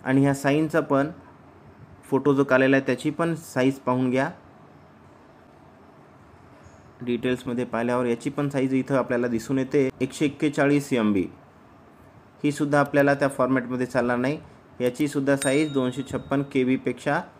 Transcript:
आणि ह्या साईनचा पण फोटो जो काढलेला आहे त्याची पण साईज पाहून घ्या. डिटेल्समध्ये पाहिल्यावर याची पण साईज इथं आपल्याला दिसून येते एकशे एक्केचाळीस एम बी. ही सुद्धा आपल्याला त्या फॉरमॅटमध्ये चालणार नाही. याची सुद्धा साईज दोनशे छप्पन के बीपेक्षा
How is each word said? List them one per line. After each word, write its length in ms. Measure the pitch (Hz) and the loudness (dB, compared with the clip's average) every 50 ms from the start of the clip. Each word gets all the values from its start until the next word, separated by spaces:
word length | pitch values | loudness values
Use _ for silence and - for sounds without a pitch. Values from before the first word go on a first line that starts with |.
आणि 200 | - 127 131 135 | 0 2 2 4
ह्या 120 | 139 143 139 | 4 4 2
साईनचा 460 | 139 - 143 139 151 156 151 165 165 | 0 0 0 2 2 0 2 0 0
पण 280 | 156 - 143 135 139 151 175 - - - - - - - - - - - - - - - - - - | 2 2 2 0 2 -2 -6 -14 -20 -20 -20 -20 -20 -20 -20 -20 -20 -20 -20 -20 -20 -20 -20 -20 -6
फोटो 300 | - 135 131 135 143 139 | -2 -2 2 2 4 4
जो 100 | 135 139 | 4 4
काढलेला 320 | 135 131 127 135 131 139 | 4 4 4 6 6 4
आहे 100 | 135 135 | 2 2
त्याची 240 | 135 127 120 - 151 | 0 -4 -2 -2 -6
पण 240 | 147 - 170 170 165 | -2 -2 -2 -2 -2
साईज 440 | 156 - - - 135 127 135 135 - | -6 -8 -6 -2 0 0 0 0 -2
पाहून 300 | - 131 127 127 131 127 | -4 -2 0 0 0 0
घ्या. 200 | 123 131 135 165 180 - - - - - - - - - - - - - - - - - - - - - - - - - - - - - - - - - - - - - - - - - - - - - - - - - - - - - | 0 0 -2 -2 -6 -12 -20 -20 -20 -20 -20 -20 -20 -20 -20 -20 -20 -20 -20 -20 -20 -20 -20 -20 -20 -20 -20 -20 -20 -20 -20 -20 -20 -20 -20 -20 -20 -20 -20 -20 -20 -20 -20 -20 -20 -20 -20 -20 -20 -20 -20 -20 -20 -20 -20 -20 -18 -10
डिटेल्समध्ये 640 | 123 123 120 117 120 127 127 123 - 127 120 123 123 | -4 -4 -4 -2 0 -2 -2 -2 -4 -6 -4 -4 -4
पाहिल्यावर 400 | 123 - 113 117 120 123 123 123 | -2 -2 -2 0 0 0 0 0
याची 240 | 120 117 117 - 139 | 0 -2 -2 -4 -8
पण 200 | 135 - 147 139 | -4 -4 -4 -2
साईज 240 | 143 139 131 131 131 | -2 -2 0 0 0
इथं 240 | 131 127 - 139 | -2 0 0 0
आपल्याला 300 | 127 117 - 127 120 123 | 0 0 0 0 0 0
दिसून 300 | 123 117 113 - - 135 135 | 0 -2 -4 -2 -2 -2 -2
येते 300 | 131 131 - 147 135 131 - - | -2 0 2 2 2 0 0 -4
एकशे 240 | 131 131 - - 160 | -6 -6 -2 -2 -2
एक्केचाळीस 680 | 143 143 - 160 151 147 156 143 143 143 143 139 - 135 | -2 0 0 -2 -2 0 2 2 4 4 2 2 0 0
एम 180 | 120 110 107 101 | 2 2 2 2
बी. 100 | 98 85 - - - - - - - - - - - - - - - - - - - - - - - - | 0 0 -2 -8 -18 -20 -20 -20 -20 -20 -20 -20 -20 -20 -20 -20 -20 -20 -20 -20 -20 -20 -20 -14 -4 -4
ही 80 | 147 | -4
सुद्धा 280 | 143 - 156 143 143 147 | -2 -2 -2 2 2 2
आपल्याला 340 | 143 139 - 143 143 143 143 | 2 4 2 2 4 4 2
त्या 140 | 139 147 | 2 0
फॉरमॅटमध्ये 580 | 135 139 - 127 123 131 131 120 117 127 123 127 | -2 0 0 0 2 2 -2 -2 -4 -4 -4 -4
चालणार 320 | 123 - 131 120 120 123 | -2 0 0 0 0 0
नाही. 200 | 120 123 135 151 165 - - - - - - - - | 0 0 -2 -4 -6 -10 -18 -20 -20 -20 -20 -8 -4
याची 260 | 123 123 123 - 151 | -4 -2 0 -2 -4
सुद्धा 280 | 143 - 147 135 139 139 | -2 -2 -2 0 0 0
साईज 360 | 135 - 139 135 147 160 151 139 | 0 0 0 0 0 0 0 0
दोनशे 300 | 135 127 127 127 139 127 | 0 -2 -2 -4 -6 -8
छप्पन 400 | - - 123 135 - 143 139 139 | -6 -8 -8 -4 -2 -2 -2 -2
के 200 | 139 - 135 127 | 0 0 0 2
बीपेक्षा 560 | 127 131 127 - 127 120 - - 147 143 170 190 - - | 2 0 -2 -2 -6 -6 -4 -4 -2 -2 -2 -4 -8 -20